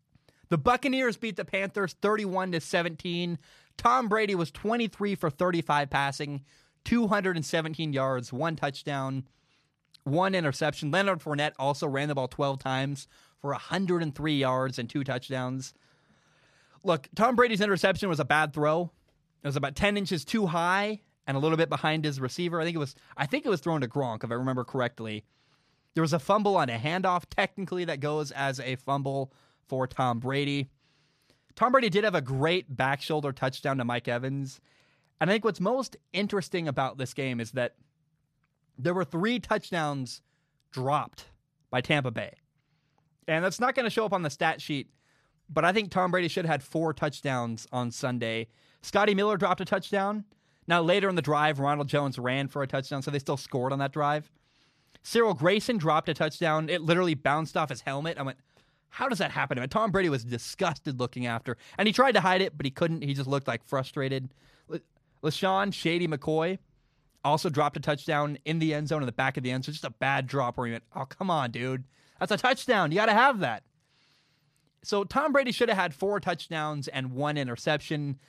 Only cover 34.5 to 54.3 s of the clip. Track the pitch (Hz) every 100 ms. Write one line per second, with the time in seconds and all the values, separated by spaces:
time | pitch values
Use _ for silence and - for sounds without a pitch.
34.5 | - _ _ _ _ _ - 160 214 220
35.5 | 175 185 254 247 - _ 175 202 202 156
36.5 | 185 160 139 131 120 127 - 135 120 117
37.5 | 131 120 - _ _ _ _ _ _ _
38.5 | _ _ - 143 180 180 165 214 240 -
39.5 | 214 - 175 151 143 123 - _ _ _
40.5 | _ _ - 131 147 117 - - - _
41.5 | _ _ 123 123 151 127 113 101 - _
42.5 | _ _ _ _ _ _ _ - 160 185
43.5 | - 240 269 233 226 214 190 160 - 165
44.5 | 147 - 143 - _ _ _ _ _ -
45.5 | 156 165 202 202 190 180 180 170 - 165
46.5 | 143 - 160 160 147 156 - 147 127 117
47.5 | 113 - 127 120 - 135 123 113 113 113
48.5 | _ _ _ - 208 214 190 208 202 190
49.5 | 180 185 202 - 202 196 208 202 _ _
50.5 | _ - 175 165 196 196 180 139 151 151
51.5 | 143 139 147 143 147 143 131 123 135 139
52.5 | 147 135 135 135 139 131 143 135 143 -
53.5 | 135 127 139 139 151 147 151 151